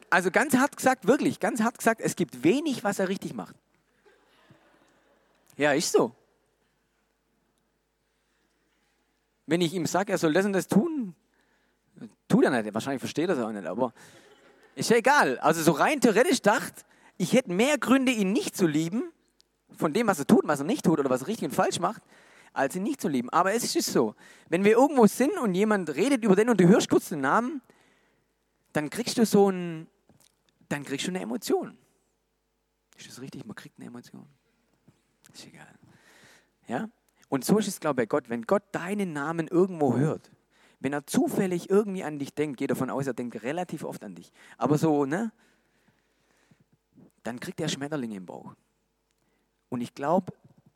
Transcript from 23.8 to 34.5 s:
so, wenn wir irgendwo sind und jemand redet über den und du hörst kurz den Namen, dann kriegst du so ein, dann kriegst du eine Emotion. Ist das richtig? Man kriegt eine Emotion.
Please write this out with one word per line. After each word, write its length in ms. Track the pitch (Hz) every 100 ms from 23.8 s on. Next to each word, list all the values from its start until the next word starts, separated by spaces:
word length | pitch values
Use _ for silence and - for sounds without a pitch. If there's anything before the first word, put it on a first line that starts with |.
| -
so, 220 | 180 113 - - - -
wenn 160 | 170
wir 80 | 202
irgendwo 340 | 226 285 277 208
sind 300 | - 262 392
und 160 | 233
jemand 400 | 180 214 208 165
redet 300 | 139 240 269
über 100 | 214
den 140 | 190 226
und 120 | 208
du 60 | 175
hörst 220 | 254 349
kurz 200 | 320 -
den 120 | 156
Namen, 420 | 135 185 247 302 - _ _ _ _ _ _ _ _ _ _
dann 180 | 156 151
kriegst 280 | - - -
du 80 | 220
so 240 | 202 196
ein, 360 | 185 175 160 165 _ _ _ _ _ _ _ -
dann 160 | 143
kriegst 220 | 139 139 -
du 40 |
eine 100 | 180
Emotion. 560 | 196 240 - 381 262 - _ _ _ _ _ _ _ _ _ _ _ -
Ist 120 | -
das 120 | -
richtig? 240 | 139 -
Man 100 | -
kriegt 240 | - 147 -
eine 80 | 123
Emotion. 400 | 120 - - 143 _ _